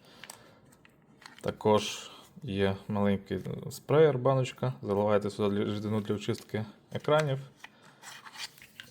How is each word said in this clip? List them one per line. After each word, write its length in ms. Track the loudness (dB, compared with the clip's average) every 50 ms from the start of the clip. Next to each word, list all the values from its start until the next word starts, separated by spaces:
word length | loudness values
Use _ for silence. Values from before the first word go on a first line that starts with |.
| -20 -20 -20 -20 -20 -20 -20 -20 -20 -20 -20 -20 _ -20 -20 _ _ -20 _ _ _ _ -20 _ -20 -20 -20 -8
Також 720 | -6 -6 -6 0 2 4 4 4 2 0 -8 -10 -12 -16 -18 -20 -20 -20 _ -14 -10
є 340 | -6 0 2 2 2 2 -2 -4 -4
маленький 540 | -2 0 2 2 2 0 -2 -6 -6 -6 -6 -6 -8 -8 -8 -10
спреєр, 460 | -12 -12 -2 2 6 6 6 6 4 2
баночка. 560 | 2 2 2 2 0 -2 -4 -4 -4 -4 -4 -4
Заливаєте 480 | -2 0 2 2 4 4 4 4 2 0
сюди 260 | -2 0 0 2 2
для, 200 | 2 0 0 -2
рідину 260 | -4 -2 -2 -2 -2
для 140 | 0 -2 -4
очистки 500 | -4 -2 -4 -4 -4 -6 -6 -6 -6 -6 -6 -12 -20 _ _
екранів. 480 | -10 -6 0 2 2 4 4 2 -2 -4 -6 -12 -18 _ -20 -20 -20 _ -20 -20 -20 _ -20 -20 -20 -18 -20 -20 -14 -14 -14 -14 -14 -18 -20 -20 -20 -20 -20 -16